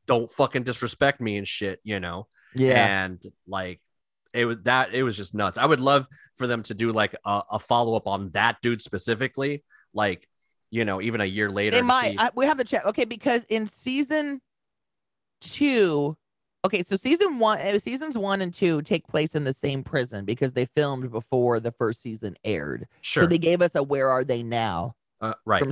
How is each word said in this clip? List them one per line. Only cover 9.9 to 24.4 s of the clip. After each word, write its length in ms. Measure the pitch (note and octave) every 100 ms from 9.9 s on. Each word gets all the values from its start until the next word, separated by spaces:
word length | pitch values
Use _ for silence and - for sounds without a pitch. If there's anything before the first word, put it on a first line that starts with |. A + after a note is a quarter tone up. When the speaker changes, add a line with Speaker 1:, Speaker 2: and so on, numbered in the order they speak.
Speaker 1:
like, 360 | - G#2 F2+ _ _ _ _ _
you 140 | A2+
know, 180 | G#2+ F#2+
even 180 | G#2+ A2+
a 40 | G2
year 240 | G2+ G#2
later 220 | G2 G#2 A#3
Speaker 2:
They 40 |
Speaker 1:
to 40 |
Speaker 2:
might. 280 | B3 B3+ A3+
Speaker 1:
see. 40 | G3
Speaker 2:
I, 120 | A3+
we 120 | - C4+
have 120 | D4
to 60 |
check. 220 | A#3+ - F3
Okay, 180 | G#3+
because 380 | A3+ - - A#3+ -
in 160 | A3 G#3+
season 720 | - B3+ C4 C#4 D4+ D4 C#4 - _ _ _ _ _ _ _ _ _
two, 760 | - - C#4+ B3+ F#3+ D3 D3 D#3 _ _ _ _
okay, 180 | F#3+ F#3+
so 140 | F3 F#3+
season 420 | B3+ E4+ G4 C4
one, 220 | A3 G#3+
uh, 180 | F3 G3+
seasons 380 | - B3+ B3+ A#3
one 260 | G3 G3
and 100 | F#3
two 280 | F3 F#3 D#3
take 240 | D3+ F3 -
place 280 | D#3 D#3
in 100 | D#3
the 80 | C#3+
same 300 | C3 C#3+ C3+
prison 420 | - C#3+ B2 A2
because 280 | G2 A#2+ C3+
they 120 | B2
filmed 460 | B2 - C#3+ C3+ B2+
before 500 | A2+ - B2+ B2 A#2
the 120 | A#2
first 280 | - A2+ A2+
season 360 | A#2+ A2 G#2+ -
aired. 420 | A2 F#2 D2 A#1+ - _
Speaker 1:
Sure. 240 | - D#3
Speaker 2:
So 20 | E3+
they 120 | E3+
gave 240 | E3 F3
us 120 | F3
a 80 | D#3+
"Where 260 | C#3+ C#3 C3+
Are 160 | B2+
They 180 | B2+ A#2+